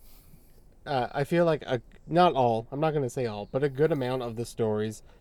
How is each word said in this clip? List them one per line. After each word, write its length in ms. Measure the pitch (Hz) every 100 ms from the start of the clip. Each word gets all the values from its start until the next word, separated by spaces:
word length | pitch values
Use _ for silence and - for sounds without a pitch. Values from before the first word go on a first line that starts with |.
| - - - - - - - - -
uh, 220 | 139 120
I 100 | -
feel 220 | 143 170 170
like 180 | 156
a, 180 | - 123 - - -
not 260 | 160 180
all, 340 | 143 123 113 113
I'm 80 | 135
not 140 | 156
gonna 160 | 151 127
say 160 | 139 120
all, 220 | 104 101
but 120 | 135
a 60 | 143
good 220 | 131 156
amount 300 | 156 123 131
of 140 | 120 113
the 100 | 117
stories, 560 | - 113 107 110 110 - -